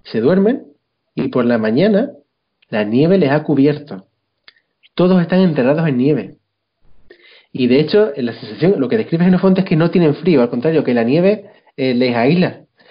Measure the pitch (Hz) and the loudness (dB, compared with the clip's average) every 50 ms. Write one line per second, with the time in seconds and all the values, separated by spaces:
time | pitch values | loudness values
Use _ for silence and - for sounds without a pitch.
0 | - - - 117 110 135 180 190 196 214 262 - - - _ _ _ _ _ _ | -16 -10 -6 -2 0 2 2 2 2 0 0 -2 -6 -14 _ _ _ _ _ _
1 | _ _ _ - - 95 - 131 120 120 120 113 110 107 110 127 180 214 208 190 | _ _ _ -8 -6 -4 -2 -2 0 0 0 -2 -2 -2 0 0 2 2 2 0
2 | - - - - _ _ _ _ _ _ _ _ _ - - 107 104 104 110 123 | 0 -2 -8 -14 _ _ _ _ _ _ _ _ _ -8 -6 -6 -4 -2 0 0
3 | 147 165 190 190 170 131 139 151 151 - 151 135 135 147 143 147 - - 101 95 | 2 2 2 2 2 0 0 -2 -2 -2 0 2 2 2 0 -2 -6 -14 -18 -18
4 | - _ _ _ _ _ _ _ _ - - _ _ _ _ _ _ _ _ - | -18 _ _ _ _ _ _ _ _ -20 -20 _ _ _ _ _ _ _ _ 0
5 | 175 180 185 185 170 160 180 185 190 185 151 135 120 127 143 160 165 160 135 123 | 2 2 2 2 2 2 2 2 2 2 2 0 0 0 0 0 0 -2 0 0
6 | 127 147 151 123 98 95 - _ _ _ _ _ _ _ _ _ _ - - - | 0 0 0 -2 -4 -8 -14 _ _ _ _ _ _ _ _ _ _ -20 -20 -20
7 | - - - _ _ - - - _ _ - 127 127 123 123 139 151 151 - 208 | -20 -20 -20 _ _ -20 -20 -20 _ _ -6 -2 0 2 2 2 2 2 2 2
8 | 214 214 - - 123 117 110 - - 107 104 - 147 180 202 160 131 120 - 220 | 0 0 -2 -4 -8 -8 -8 -10 -14 -16 -8 -2 0 0 0 0 -2 -2 -2 -2
9 | 110 - 170 165 175 185 185 175 - 190 185 196 190 - 185 151 165 170 - 180 | -4 -2 -2 0 2 2 2 2 2 2 2 0 0 0 0 0 0 2 2 2
10 | 175 151 147 - - 185 170 135 120 120 - 120 120 156 160 156 131 123 123 120 | 2 2 0 0 0 0 2 2 2 0 -2 -2 -2 -2 0 0 0 0 -2 -2
11 | 113 117 135 165 175 196 214 214 - - - _ _ _ _ - 135 131 123 120 | 0 0 0 0 2 0 0 -2 -6 -14 -20 _ _ _ _ -6 -4 -2 -2 0
12 | 127 127 120 117 117 135 165 180 180 123 113 - - _ _ _ _ _ | 0 -2 0 0 0 0 2 0 0 -2 -4 -8 -18 _ _ _ _ _